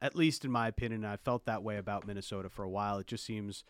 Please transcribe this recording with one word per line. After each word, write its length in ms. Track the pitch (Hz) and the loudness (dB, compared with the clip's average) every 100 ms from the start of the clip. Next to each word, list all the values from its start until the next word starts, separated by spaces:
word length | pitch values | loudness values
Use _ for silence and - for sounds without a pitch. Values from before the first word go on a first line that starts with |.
at 120 | 139 175 | 0 4
least 280 | 160 139 | 4 4
in 60 | 135 | 2
my 160 | 120 113 | 2 2
opinion, 360 | - 120 113 | 2 0 0
I 120 | 104 101 | -2 -2
felt 280 | - 123 - | 0 0 0
that 160 | 110 | 0
way 140 | 107 104 | 0 -2
about 280 | 98 101 98 | -2 -4 -4
Minnesota 420 | 101 - 98 92 | -6 -4 -4 -4
for 120 | - | -6
a 40 | 95 | -2
while. 300 | 98 104 101 | 0 2 0
It 80 | 95 | -2
just 180 | 117 | -6
seems, 400 | - 107 101 98 | -4 -4 -4 -6